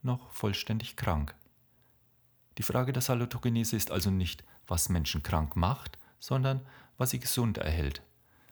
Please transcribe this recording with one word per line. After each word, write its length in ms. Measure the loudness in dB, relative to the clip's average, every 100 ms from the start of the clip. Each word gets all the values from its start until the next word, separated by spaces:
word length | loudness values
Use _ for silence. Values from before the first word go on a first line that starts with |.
noch 280 | -2 -2 -6
vollständig 640 | -4 -2 -2 -2 -4 -4 -4
krank. 400 | 0 0 -2 -8 -20 _ _ _ _ _ _ _ _ _ _ -6
Die 60 |
Frage 300 | 0 2 2
der 80 | 0
Salutogenese 760 | 2 2 0 -2 2 2 2 0
ist 160 | 0
also 180 | 0 2
nicht, 360 | 2 0 -4 -16 -14 -2
was 200 | 0 2
Menschen 340 | 2 0 -2
krank 360 | 0 2 2 2
macht, 420 | 2 0 -6 -16 -20 -12
sondern 480 | -2 0 0 -2 -6 -20 -10 -2
was 120 | -2
sie 100 | 0
gesund 380 | -2 2 2 2
erhält. 440 | 0 0 0 -4 -12 _ _ _ -20